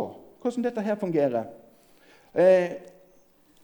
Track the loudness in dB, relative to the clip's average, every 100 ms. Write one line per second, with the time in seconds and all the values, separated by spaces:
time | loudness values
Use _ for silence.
0 | -4 -10 -20 -8 -6 -4 -4 -4 -4 -4
1 | -2 0 2 0 -4 -12 -20 _ _ _
2 | -20 -20 _ 4 6 6 2 -6 -16 -20
3 | _ _ _ _ _ _